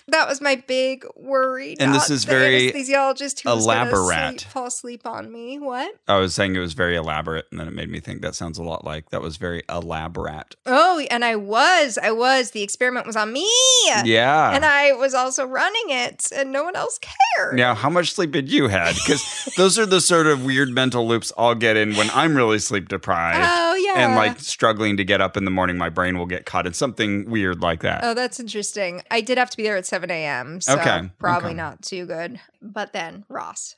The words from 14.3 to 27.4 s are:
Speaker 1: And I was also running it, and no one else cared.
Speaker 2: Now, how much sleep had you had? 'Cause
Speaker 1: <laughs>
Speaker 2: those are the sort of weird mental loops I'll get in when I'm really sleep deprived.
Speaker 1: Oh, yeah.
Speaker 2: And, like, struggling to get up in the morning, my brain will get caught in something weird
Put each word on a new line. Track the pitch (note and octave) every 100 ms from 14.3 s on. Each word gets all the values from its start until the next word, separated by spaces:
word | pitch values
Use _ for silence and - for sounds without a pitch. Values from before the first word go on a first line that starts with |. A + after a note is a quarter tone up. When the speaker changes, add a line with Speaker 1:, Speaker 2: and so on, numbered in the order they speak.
| D3+ C3
Speaker 1:
And | F#2+
I | - C#4+ C#4+
was | B3+ C4+
also | B3+ B3+ C#4 B3+
running | C4 F4 A4+ G#4
it, | B3+ A#3+ - -
and | C4+ C4+
no | C4+
one | E4 F#4+
else | A#4 -
cared. | - - A5+ C4 F#3 B2+
Speaker 2:
Now, | B2
how | A2 C3+
much | F3+ D#3
sleep | - E3
had | C3 C3+
you | C#4 B2+
had? | F#2+ E2+ - -
'Cause | D3 - - -
Speaker 1:
<laughs> | F3
Speaker 2:
those | F#3+ A3
are | G#3
the | F#3
sort | - E3+ D#3
of | C#3
weird | C3 C3 C#3
mental | B2 C3 A#2+ A#2
loops | A#2 - -
I'll | A#2
get | A#2 A#2 G#2+
in | G#2+ G#2
when | G#2+
I'm | C3 D#3+ C#3+
really | A2+ G#2+
sleep | - G2+ D#2+
deprived. | F#2+ - E2+ E2 E2+
Speaker 1:
Oh, | F4 F4 E4
yeah. | F#4+ G4+ F#4 A#2+
Speaker 2:
And, | A2+
like, | G#2+ -
struggling | - - A#2 G#2 G#2+ G2+
to |
get | F#2+ G2
up | F#2+ G2+
in |
the | F#2+
morning, | F#2 F#2 F2
my | E2+
brain | E2 F2+ F2+
will | F2
get | F2 -
caught | F#2 F2
in |
something | E2+ C#3 - G#2+ G2+ G2+
weird | A2+